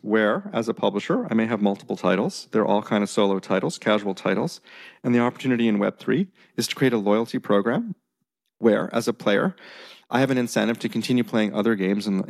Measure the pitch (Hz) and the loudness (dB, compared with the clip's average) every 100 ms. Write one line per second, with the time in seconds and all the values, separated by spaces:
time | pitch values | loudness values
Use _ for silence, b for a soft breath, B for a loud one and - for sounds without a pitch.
0 | 110 110 107 131 139 117 117 107 110 101 | 0 2 4 0 -2 -4 -4 0 0 -2
1 | - 151 233 113 113 113 101 101 - 101 | -2 -2 0 0 0 0 0 -2 -6 -2
2 | 90 92 143 - - 110 107 101 - 107 | 0 2 0 -6 -4 0 2 0 0 0
3 | 101 - 101 98 - 95 139 - - 107 | 0 0 2 0 0 -2 0 -4 0 0
4 | 101 95 - 95 165 - B B B B | 0 -4 -2 0 -2 -6 B B B B
5 | 127 120 120 - 131 120 117 104 101 - | 0 2 2 -2 -2 2 2 2 0 -2
6 | - 123 190 b b - 117 - 135 120 | -2 0 0 b b -6 -6 0 2 2
7 | 101 104 113 127 - 101 101 135 233 - | 2 0 0 -6 0 0 2 -2 -4 -10
8 | _ _ _ _ _ _ 113 104 - - | _ _ _ _ _ _ 2 2 0 -2
9 | 117 107 - 101 190 - B B B B | -2 -2 0 2 0 -4 B B B B
10 | B 120 135 127 120 - 107 117 113 113 | B 0 2 2 0 0 0 -2 -4 -4
11 | 110 123 117 117 107 107 107 107 92 101 | 0 0 2 0 0 0 0 0 0 0
12 | 104 95 - | 0 -2 -2